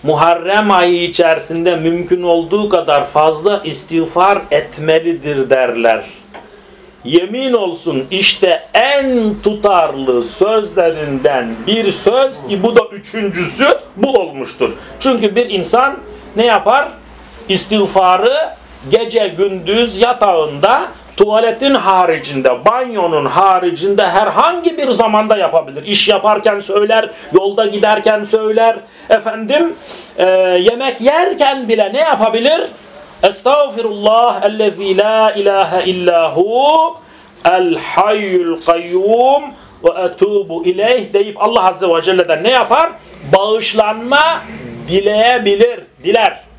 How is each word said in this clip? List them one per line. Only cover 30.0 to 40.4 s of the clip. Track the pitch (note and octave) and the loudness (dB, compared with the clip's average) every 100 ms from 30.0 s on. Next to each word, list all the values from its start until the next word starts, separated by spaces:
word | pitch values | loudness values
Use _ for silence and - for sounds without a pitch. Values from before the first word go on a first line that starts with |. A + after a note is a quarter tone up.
| - - | -16 -2
e, | F3+ F#3 F#3 F3+ | 2 2 2 2
yemek | F#3+ A#3 C4+ B3+ | 2 0 -6 -2
yerken | A#3+ D#4 F#4+ - C#4 C4+ A#3 | 0 2 0 0 0 0 -2
bile | A3+ G3 | 0 0
ne | A#3+ | 0
yapabilir? | D#4+ A#3 A3 A3 B3 E4 - - - - - - | 0 2 0 0 0 0 -4 -10 -20 -20 -20 0
Estağfirullah | F#3+ G3+ B3 C#4+ C#4+ A3 A3+ G#3 G#3 A3+ A#3+ - | 0 0 0 2 0 -2 -6 -2 2 4 2 2
ellezî | G3+ G#3+ G#3+ E3 G3 F#3+ | -2 0 -2 -2 -2 0
la | G#3 A3 A3 | 2 2 2
ilahe | G#3 G3+ G3 F3 F3+ | 2 0 2 0 0
illahu | E3+ F3+ F3 E3+ D#3+ C#3+ G3 A#3 C#4+ D#4+ E4 - - - - - | -2 0 2 4 2 -2 -2 0 2 4 2 -4 -20 -20 -20 -2
el | E3+ F#3 F3+ E3 | 2 2 0 -2
hayyul | - - G3+ G#3+ G3+ F3+ E3+ E3 | -4 0 0 0 0 -2 -2 -4
kayyum | - E3+ F3 F3+ G3 A#3 B3+ C#4+ D4 - - - | 0 -2 0 -2 0 2 4 2 -2 -16 -20 -2
ve | E3+ | -2
etûbu | E3+ F3+ F3 G3 G#3 | 0 -6 0 0 0